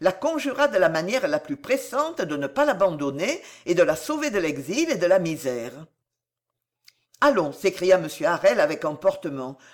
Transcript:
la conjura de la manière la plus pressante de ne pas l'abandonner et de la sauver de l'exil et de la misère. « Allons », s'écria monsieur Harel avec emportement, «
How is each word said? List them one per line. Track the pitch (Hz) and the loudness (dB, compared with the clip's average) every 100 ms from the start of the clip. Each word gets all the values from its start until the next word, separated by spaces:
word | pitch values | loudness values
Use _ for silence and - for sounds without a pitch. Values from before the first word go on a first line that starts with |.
la | 175 | -2
conjura | 185 294 320 285 254 285 | 0 -2 -2 -4 0 2
de | 202 | 4
la | 165 | 2
manière | 160 175 254 165 | 2 -2 -2 0
la | 147 | -2
plus | - 143 | -4 -8
pressante | - 262 - 247 311 330 | -2 -2 -2 -4 -4 -4
de | 175 147 | -6 -4
ne | 139 | -4
pas | - 294 | 0 0
l'abandonner | 202 190 156 143 139 202 339 - - | 2 0 0 -4 -2 -4 -4 -8 -12
et | - | -2
de | 175 | 2
la | 156 156 | 4 2
sauver | - 311 294 | -4 -4 -2
de | 202 | -2
l'exil | 165 139 139 226 330 | -2 -4 -4 -2 0
et | 220 | 0
de | 175 | 4
la | 190 | 4
misère. « | 170 151 135 123 120 131 160 _ _ _ _ _ _ _ _ _ _ _ _ _ | 2 -2 -4 -4 -6 -12 -18 _ _ _ _ _ _ _ _ _ _ _ _ _
Allons », | 285 233 156 | 2 4 0
s'écria | - 196 185 180 185 | -2 -2 0 4 4
monsieur | 165 - 170 | 4 -2 0
Harel | 170 196 233 | 2 4 4
avec | 151 156 | 2 0
emportement, « | 156 151 190 190 165 139 131 139 - | -4 0 0 0 -4 -8 -8 -12 -20